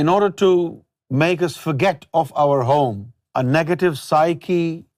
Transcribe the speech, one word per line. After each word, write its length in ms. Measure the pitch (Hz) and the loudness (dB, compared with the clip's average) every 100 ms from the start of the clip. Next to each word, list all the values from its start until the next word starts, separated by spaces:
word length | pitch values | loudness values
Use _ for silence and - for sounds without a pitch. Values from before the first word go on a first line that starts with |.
in 80 | 151 196 | 0 2
order 140 | 202 - | 0 2
to 80 | 190 180 170 - _ _ - 131 | 2 2 0 -8 _ _ -6 0
make 180 | 165 175 170 | 0 0 -4
us 100 | - | -4
forget 420 | 160 139 190 160 - 165 | -4 0 0 -2 -4 -4
of 100 | 147 - | -2 0
our 180 | 147 139 120 | 2 2 2
home, 280 | 147 135 101 107 - _ 127 | 2 0 -4 -12 -20 _ -4
a 20 | 127 151 | 0 0
negative 400 | 160 175 180 143 | 0 0 0 -2
psyche 800 | - 156 165 165 - 175 165 165 - | 0 2 2 0 -2 -2 -2 -6 -12